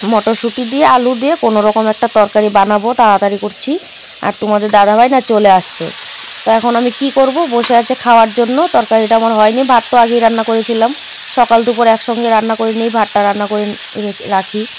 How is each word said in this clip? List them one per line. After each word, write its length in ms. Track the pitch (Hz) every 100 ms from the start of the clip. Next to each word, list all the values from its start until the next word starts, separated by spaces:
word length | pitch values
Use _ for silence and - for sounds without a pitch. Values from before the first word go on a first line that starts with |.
মটরশুঁটি 600 | 196 226 220 226 233 233
দিয়ে, 200 | 240 269
আলু 300 | 285 254 247
দিয়ে 200 | 247 269 330
কোনো 180 | 233 214
রকম 260 | 208 214 220
একটা 220 | 214 233
তরকারি 340 | 220 202 214 214
বানাবো, 460 | 202 196 208 214
তাড়াতাড়ি 440 | 247 226 196 202 202
করছি। 400 | 208 - - 330 - - - -
আর 100 | - 202
তোমাদের 300 | 208 208 208
দাদাভাই 380 | 208 202 214 247
না 120 | 262
চলে 300 | - 220 208
আসছে, 360 | 185 - - 170 - - - - -
তো 60 | -
এখন 260 | 220 240 233
আমি 140 | 247
কি 200 | 226 277
করব? 360 | 269 262 269 330
বসে 240 | 233 233 240
আছে 180 | 220
খাওয়ার 340 | 254 240 233 220 208
জন্য। 320 | 233 254 349
তরকারিটা 440 | - - 226 214 226
আমার 160 | 226
হয়নি, 300 | 220 214 233
ভাত 220 | 262 247 -
তো 60 | 247
আগেই 240 | 233 233
রান্না 220 | 226 226
করেছিলাম, 480 | 226 226 220 226 226 302 - - -
সকাল 300 | - 233 233
দুপুর 220 | 233 226 233
একসঙ্গে 440 | 220 - 226 233
রান্না 240 | 220 226
করে 180 | 220 226
নিই, 180 | 220 233
ভাতটা 320 | 226 208 208
রান্না 240 | 202 202 202
করে 180 | 208 208 208 - -
রে-, 320 | 208 190 -
রাখি। 380 | 196 185 214 226